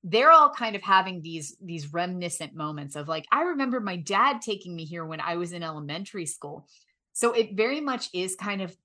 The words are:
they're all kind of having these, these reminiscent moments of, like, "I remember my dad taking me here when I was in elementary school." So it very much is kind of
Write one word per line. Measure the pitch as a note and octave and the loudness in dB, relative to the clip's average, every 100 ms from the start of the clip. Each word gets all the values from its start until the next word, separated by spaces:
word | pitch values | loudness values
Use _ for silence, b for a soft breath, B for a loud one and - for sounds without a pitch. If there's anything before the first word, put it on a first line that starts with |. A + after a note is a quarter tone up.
they're | F3 G#3+ D4 | 0 6 10
all | E4 D4 | 10 8
kind | - A#3 G3+ | 4 -4 -2
of | |
having | - F#3+ F#3 F3+ | 4 4 4 -4
these, | D#3+ E3 D3 - | -8 -8 -10 -14
these | F#3 E3 D3 | -10 -8 -4
reminiscent | E3 F3+ F3+ F3 - D3+ D#3+ | -2 -2 -2 -4 -6 -8 -6
moments | D3+ D3+ C#3+ D3+ | -6 -6 -8 -8
of, | D3 | -6
like, | D#3+ - | -4 0
"I | F#3+ | 0
remember | F4 D4 C4 B3 | 0 -2 -2 -2
my | G#3 F3+ | -4 -6
dad | D3+ G3 C4 A#3 | -2 2 2 0
taking | - G3 F3+ E3+ | -6 -8 -8 -12
me | D#3 | -10
here | E3+ D#3+ | -10 -8
when | D#3+ | -6
I | D#3+ E3+ | -4 -4
was | E3+ | -4
in | F3 | -6
elementary | E3 D3+ D3 D#3+ G3 G3 D#3 | -8 -8 -8 -8 -8 -8 -8
school." | - C#3+ D3 - b b b _ | -8 -12 -14 -18 b b b _
So | - A#3 | 0 2
it | A#3 A3 G3 | 2 0 2
very | A3+ D4 | 0 0
much | C#4+ B3 - | -2 -4 -4
is | F3+ F#3 F#3 | -4 -4 -4
kind | G#3 G3+ | -6 -4
of | F#3 - | -6 -10